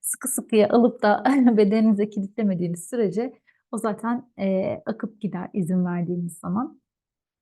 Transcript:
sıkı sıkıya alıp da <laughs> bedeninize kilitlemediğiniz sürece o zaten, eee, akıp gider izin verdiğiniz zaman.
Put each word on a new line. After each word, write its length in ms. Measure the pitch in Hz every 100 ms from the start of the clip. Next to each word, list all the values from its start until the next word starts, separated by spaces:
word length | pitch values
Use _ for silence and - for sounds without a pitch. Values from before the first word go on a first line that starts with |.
sıkı 260 | - - 254
sıkıya 420 | - - 214 208
alıp 320 | 240 240 -
da 200 | 208 202 262
<laughs> 320 | 277 247 214
bedeninize 520 | 202 220 220 202 214
kilitlemediğiniz 800 | 208 196 - 202 175 175 170 -
sürece 440 | 240 196 190 262 - _ _ _
o 60 | 220
zaten, 540 | 226 208 226 240 - -
eee, 460 | 196 190 - 160 -
akıp 360 | - 208 -
gider 280 | 190 180 -
izin 320 | 202 170 185 180
verdiğiniz 520 | 175 170 175 170 -
zaman. 440 | 175 202 302 - _ _ _ _ _ _